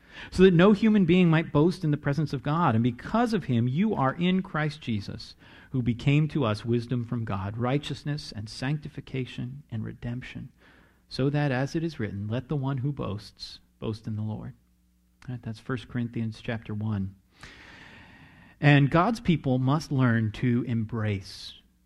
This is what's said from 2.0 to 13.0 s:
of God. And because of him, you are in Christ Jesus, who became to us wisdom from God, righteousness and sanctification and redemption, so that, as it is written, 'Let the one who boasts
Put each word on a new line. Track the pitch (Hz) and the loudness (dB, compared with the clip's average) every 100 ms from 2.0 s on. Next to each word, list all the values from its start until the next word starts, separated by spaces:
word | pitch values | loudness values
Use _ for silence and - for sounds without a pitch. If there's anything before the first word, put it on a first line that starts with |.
| 143 143 147 | 0 -2 -2
of | 135 | -4
God. | 147 160 165 113 | -2 2 4 4
And | |
because | 120 120 - 220 240 | 2 0 -2 0 2
of | 220 | 0
him, | 135 120 123 | 0 0 2
you | 139 214 | 0 0
are | - 131 | 2 0
in | 135 180 185 | 2 0 0
Christ | 185 156 151 147 | -2 -4 -4 -4
Jesus, | - 104 - 101 - - - - - | -4 -4 -4 -12 -14 -20 -20 -20 -8
who | 131 | -2
became | 120 113 143 143 156 | -2 0 2 4 2
to | 156 | 0
us | 117 104 | 0 0
wisdom | 117 120 117 123 | 0 -2 0 -6
from | 113 120 | -4 -6
God, | 110 98 98 110 | -4 -6 -6 -4
righteousness | 123 143 - 143 151 147 - 110 | -2 -2 -4 -8 -6 -8 -8 -12
and | 110 | -12
sanctification | - 131 151 147 - - 135 127 - 123 139 - | -8 -4 -4 -6 -14 -8 -8 -6 -8 -10 -10 -10
and | 113 | -8
redemption, | 113 117 123 123 - 120 120 - _ _ _ _ _ | -8 -10 -10 -8 -10 -14 -16 -20 _ _ _ _ _
so | - 135 | -2 0
that, | 147 147 | 0 0
as | 127 139 | 0 -2
it | 170 | -4
is | 165 - | -6 -4
written, | 104 98 104 | -6 -6 -4
'Let | 123 131 | -4 -4
the | |
one | 147 135 135 | -4 -2 -2
who | 139 | -4
boasts | 135 | -4